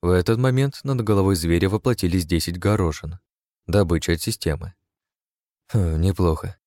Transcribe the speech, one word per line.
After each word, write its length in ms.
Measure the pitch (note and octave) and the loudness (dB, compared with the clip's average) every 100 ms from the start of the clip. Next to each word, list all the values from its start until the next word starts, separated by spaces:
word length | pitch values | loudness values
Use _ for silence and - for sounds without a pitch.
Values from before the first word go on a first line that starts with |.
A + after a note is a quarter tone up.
В 80 | F2 | 4
этот 280 | F2+ F2+ A2+ | 2 2 0
момент 440 | C3 B2+ C#3 - | 2 2 0 -4
над 180 | C#3 C3 | -4 -4
головой 340 | A2 G2+ G2 F#2+ | 0 2 2 2
зверя 340 | E2+ E2+ F#2 | 2 2 2
воплотились 560 | G#2 B2+ A#2 F2+ F2+ D#2+ | 0 0 0 0 0 0
десять 340 | E2+ D#2+ F2 | -2 -2 -2
горошин. 600 | G2+ G#2 F2+ D2+ D2+ E2+ _ _ _ _ - | 0 0 0 -4 -10 -14 _ _ _ _ -2
Добыча 440 | F#2+ F2+ E2 - | 0 2 0 0
от 100 | E2+ | -2
системы. 520 | - A2 - D2+ E2+ - _ _ _ _ _ _ _ _ _ | -2 -4 -4 -4 -8 -16 _ _ _ _ _ _ _ _ _
Хм, 300 | A#2 F2 D#2 | 0 0 0
неплохо. 560 | F2+ F#2 F2 D#2 - - | 0 2 0 0 -6 -14